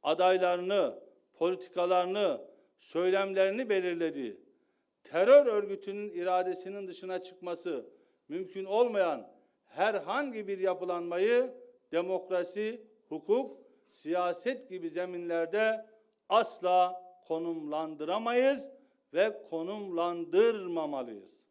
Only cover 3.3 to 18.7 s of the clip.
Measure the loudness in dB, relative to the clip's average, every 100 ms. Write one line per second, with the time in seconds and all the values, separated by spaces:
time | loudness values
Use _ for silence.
3.3 | 2 2 2 0 0 0 -2 -2 -2 -8
4.3 | -10 _ _ _ _ _ _ -6 2 8
5.3 | 8 8 0 -2 -6 -8 -8 -8 -6 0
6.3 | 0 0 -6 -10 -10 -10 -12 -8 -8 -10
7.3 | -14 -10 -8 -6 -8 -8 -20 _ _ _
8.3 | -10 -8 -10 -2 0 2 2 0 0 -8
9.3 | -20 _ _ _ 0 0 0 -2 -4 -4
10.3 | -6 -6 0 0 0 -2 -4 -4 0 4
11.3 | 4 2 -6 -20 _ _ -2 -2 -4 -2
12.3 | -2 -2 -4 -4 -6 -16 _ _ -10 0
13.3 | 0 0 -12 -20 _ _ -14 -4 0 0
14.3 | -2 -4 -6 -10 -10 -8 -6 -6 -6 -4
15.3 | -2 -2 0 0 0 -8 _ _ _ _
16.3 | 2 2 -2 2 4 4 0 -16 -20 _
17.3 | -4 -4 -6 -4 -4 -6 -6 -4 -2 0
18.3 | 4 4 2 -6